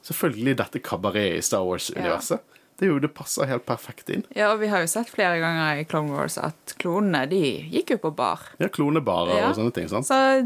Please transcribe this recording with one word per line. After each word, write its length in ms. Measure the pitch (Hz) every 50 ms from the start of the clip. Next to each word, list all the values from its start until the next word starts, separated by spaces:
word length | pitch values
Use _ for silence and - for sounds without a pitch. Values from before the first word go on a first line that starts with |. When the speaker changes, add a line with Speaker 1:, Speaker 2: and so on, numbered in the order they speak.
| _
Speaker 1:
selvfølgelig 520 | - 160 - - 170 120 104 117 135 143 123
dette 220 | 104 - - -
kabaret 580 | - - - 87 92 101 92 104 104 95 85 82
i 40 |
Star 220 | 85 - - 101 95
Wars-universet. 720 | 90 90 85 - - - - 92 87 82 78 - - 170 226
Speaker 2:
Ja. 80 | - _ _ - _ _ _ -
Speaker 1:
Det 100 | 190 196
er 60 | 156
jo, 40 | 143
det 120 | 139 147 -
passer 320 | - 147 - - - 139
helt 200 | 135 131 120 -
perfekt 440 | - 127 113 - - 117 - - -
inn. 140 | - - 214 - -
Speaker 2:
Ja, 120 | - 208 208 220
og 60 | 214 214
vi 40 | 214
har 100 | 208 185
jo 60 | 165 165
sett 220 | - 214 233 - -
flere 240 | - 208 180 175 165
ganger 380 | 165 165 165 160 160 156 151 143
i 60 | 156
Clone 300 | - - 160 151 151 139
Wars 240 | 143 143 160 - -
at 320 | - 156 156 _ _ - - -
klonene, 460 | - 180 170 190 214 202 175 143 131 139
de 120 | 180 196 165 139 107 - 151 156
gikk 220 | 170 285 339 - 285
jo 40 | 214
på 120 | - 160 151
bar. 240 | - 123 101 85 - - - - -
Speaker 1:
Ja, 80 | 165 202 -
klonebarer 600 | - 151 143 151 160 139 113 90 85 85 87 90 87
Speaker 2:
Ja. 120 | - 247
Speaker 1:
og 60 | -
sånne 180 | 107 110 120 120
ting, 140 | - 87 78
sant? 160 | 87 107 139 -
Speaker 2:
Så 100 | 269 262 269 262 269 262 254